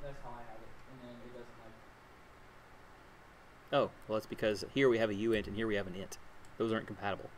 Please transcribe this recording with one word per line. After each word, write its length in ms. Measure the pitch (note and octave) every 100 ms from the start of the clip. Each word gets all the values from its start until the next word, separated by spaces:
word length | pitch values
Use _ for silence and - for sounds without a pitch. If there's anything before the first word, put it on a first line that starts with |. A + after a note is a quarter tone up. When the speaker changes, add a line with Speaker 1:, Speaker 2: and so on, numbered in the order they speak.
Speaker 1:
That's 140 | C#3+ - D#3
how 80 | D#3
I 60 |
have 140 | - -
it, 140 | - - -
and 60 | C3 B2
then 80 | A#2+
it 80 | B2 B2
doesn't, 220 | A#2+ -
like, 140 | A#2+ A2 - - - - - - - - - - - - - - - - - - -
Speaker 2:
Oh, 160 | C#3+ G#2+ - -
well, 80 | A2
that's 80 | -
because 360 | A2 A2+ G#2 -
here 160 | C3+ C#3
we 80 | A2+
have 100 | A2+
a 60 | G2+
U 180 | A2
N 100 | A2
T 60 | G2
and 80 | G2+
here 100 | A2+
we 80 | G#2
have 120 | G2
an 80 | F2+
int. 220 | F#2 - - - - -
Those 140 | A2+
aren't 140 | A2 -
compatible. 440 | G2+ G2+ F#2 -